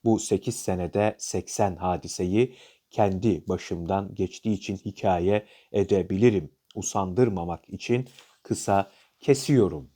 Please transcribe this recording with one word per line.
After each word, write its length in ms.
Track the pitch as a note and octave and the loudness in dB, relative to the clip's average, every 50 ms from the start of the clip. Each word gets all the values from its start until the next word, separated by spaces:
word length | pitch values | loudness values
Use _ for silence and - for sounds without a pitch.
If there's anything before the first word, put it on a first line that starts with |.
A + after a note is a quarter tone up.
| - | 4
Bu 140 | A#2 A2 G2 | 4 2 2
sekiz 380 | - - G#2 F#2+ - C3 A#2 | 2 0 -2 -2 0 -4 -6
senede 580 | - - - F#2+ F2+ F2 D#2+ - G2+ G#2 G#2+ - _ | -4 -4 -4 -2 -2 -4 -2 0 2 2 2 0 _
seksen 580 | - - - F#2+ - - - - G#2 G2 F2+ | -10 -6 -6 -6 -6 -6 -2 0 0 0 0
hadiseyi 800 | - - F#2 F2+ D#2+ - E2+ - - F#2+ F2+ F#2+ A2 B2 B2+ - - - - _ _ _ _ | -2 -2 -2 -2 -4 -6 -10 -6 -4 -2 0 2 2 2 0 -2 -20 -20 -20 _ _ _ _
kendi 580 | - - G#2+ G2+ F#2+ F#2 - A2 F#2 D2+ - - | 0 2 2 2 2 0 0 0 0 0 -2 -4
başımdan 680 | F#2+ F2 - - F#2 E2+ E2+ E2+ F#2+ G2 G2 F#2+ F#2 | -4 -4 -4 -8 -8 -6 -4 -2 -2 -2 -2 -6 -4
geçtiği 400 | G2+ F#2+ F2+ - - _ A2+ G#2 | -4 -4 -4 -4 -6 _ -2 -2
için 220 | F#2+ - - G2 | -2 -4 -8 -8
hikaye 720 | F#2 _ G#2+ - - - G2+ F#2 E2+ F2 F#2+ G#2 G#2 - _ - _ _ _ | -6 _ -10 -8 -2 0 0 2 2 2 2 2 0 0 _ -20 _ _ _
edebilirim. 800 | - G#2 F#2+ - G#2 F#2+ F2+ F#2 G2 F#2+ A#2 B2 G#2+ F#2+ D2+ C#2+ _ _ _ _ _ | 0 0 2 4 2 2 2 0 0 4 4 4 4 2 -4 -6 _ _ _ _ _
Usandırmamak 960 | A2 F#2+ - - G#2+ G2 F#2 F2+ B2 B2+ A#2 G2 F2+ E2+ F2 E2+ - _ - | -8 -8 -4 -2 -2 -2 0 2 2 2 2 2 -4 -4 -6 -6 -8 _ -14
için 400 | F#2+ G2 - - A#2+ B2 C3 - _ - - _ _ _ | -14 -12 -2 -2 -2 -2 -2 -6 _ -20 -20 _ _ _
kısa 480 | _ - A2 - - - G2+ G2 G2 - _ _ _ _ _ _ | _ -6 -6 -4 0 2 2 2 2 -2 _ _ _ _ _ _
kesiyorum. 680 | - - C#3 C3+ - - D3 B2+ G#2 F2 D#2+ D2+ C2 - _ | 2 2 2 2 4 2 4 4 4 4 0 -6 -12 -14 _